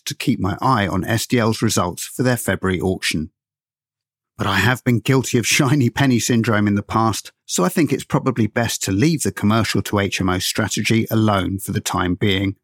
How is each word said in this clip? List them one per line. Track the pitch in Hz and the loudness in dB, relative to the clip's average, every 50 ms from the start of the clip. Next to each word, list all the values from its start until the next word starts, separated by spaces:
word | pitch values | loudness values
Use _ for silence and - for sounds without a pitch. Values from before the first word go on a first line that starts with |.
| - | -10
to | - - | -12 -10
keep | - - - 120 - | -6 -2 -2 -2 0
my | 90 92 87 - | -2 -4 -4 -2
eye | - 131 131 110 101 90 | 0 0 2 2 2 0
on | 98 90 82 | 0 -2 -2
S | - 113 110 - | 0 -2 -2 -2
D | - - 123 | 0 0 2
L's | 110 113 110 - 120 | 2 2 2 2 0
results | 110 - 113 92 87 87 - - | 0 2 2 0 0 -2 -6 -12
for | - - - | -12 -6 -2
their | 127 127 123 117 | 0 0 0 0
February | - - 95 87 - 95 92 85 | 0 -2 -4 -2 0 -2 -2 0
auction. | 90 92 95 - - - - 80 78 82 - _ _ _ _ _ _ _ _ _ _ _ _ _ _ _ _ _ _ _ _ - | -2 -2 -2 -2 -4 -4 -4 -4 -6 -6 -12 _ _ _ _ _ _ _ _ _ _ _ _ _ _ _ _ _ _ _ _ -6
But | 104 | -4
I | 98 98 98 | -2 0 0
have | 98 127 127 120 - | 2 2 0 0 0
been | 127 120 107 | 0 0 0
guilty | - - 131 135 123 - - 123 | 2 2 2 2 0 0 -2 0
of | 107 - | 0 0
shiny | - - 147 131 151 147 123 117 | 0 2 2 2 4 2 2 0
penny | - - 143 135 123 113 | 2 2 2 4 4 2
syndrome | - - 131 117 107 120 110 104 104 104 | 2 2 2 2 2 2 2 2 2 2
in | 101 | 2
the | 101 - | 0 -2
past, | - - 110 113 113 101 - - - - _ _ | -2 0 2 2 2 2 0 -6 -12 -20 _ _
so | - - - 180 | -8 -2 0 0
I | 175 | 0
think | - 196 156 123 | 2 2 0 2
it's | 135 - - | 0 -4 -4
probably | - - 143 - 135 123 - 110 | -2 -2 0 0 0 0 0 -2
best | 104 - 123 117 110 - - - | 0 0 -2 -2 -2 -2 -4 -4
to | - | -2
leave | 98 98 123 165 170 143 - | 0 2 2 2 2 0 -2
the | 101 | -4
commercial | - - - 104 110 117 110 - - 98 | -4 0 0 2 2 2 2 0 -2 -2
to | 98 - - 101 | -2 0 0 0
H | 101 95 - - | 0 0 -2 -2
M | 95 95 | -2 0
O | 92 90 | 0 -2
strategy | - - - - 110 104 - 120 107 - 113 113 110 - | -2 -4 -2 -2 -4 -2 -2 -4 -2 0 2 0 0 0
alone | - 110 110 107 101 98 90 87 95 98 | 0 2 2 2 2 2 0 -2 -4 -6
for | - - | -6 -6
the | 95 - | -6 -6
time | - - - 98 92 90 90 | -6 -4 -2 -2 0 -2 -2
being | - - 104 95 95 98 98 95 - | 0 0 0 0 0 0 -2 -4 -6